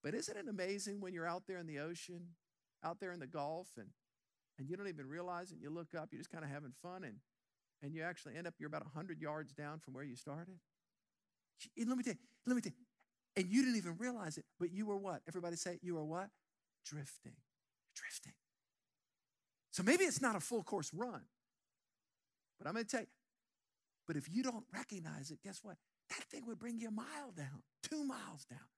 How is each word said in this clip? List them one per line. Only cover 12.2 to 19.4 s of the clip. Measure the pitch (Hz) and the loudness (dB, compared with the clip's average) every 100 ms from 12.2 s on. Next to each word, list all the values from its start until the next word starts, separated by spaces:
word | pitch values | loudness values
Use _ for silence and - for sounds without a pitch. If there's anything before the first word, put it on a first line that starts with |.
| - _ - | -6 _ 4
let | 247 | 4
me | |
tell | 185 - | 4 -6
you, | - _ _ _ _ - | -16 _ _ _ _ 2
and | 180 | 8
you | 220 | 10
didn't | 262 226 | 10 6
even | 180 170 | 4 0
realize | 247 240 175 156 | 0 0 0 -2
it, | - _ | -6 _
but | 175 | 0
you | 185 214 | 2 2
were | 202 | 2
what? | 196 156 - | 2 -2 -2
Everybody | 180 175 170 | -2 0 0
say, | 185 175 | -2 -2
"You | 180 170 | 0 0
were | |
what? | 151 165 196 _ _ _ _ _ - | 2 0 -2 _ _ _ _ _ -8
Drifting. | 147 139 - - - _ _ _ _ _ - | -6 -6 -8 -14 -18 _ _ _ _ _ -10
Drifting." | - - - - _ _ _ _ _ _ _ _ _ _ | -6 -8 -10 -18 _ _ _ _ _ _ _ _ _ _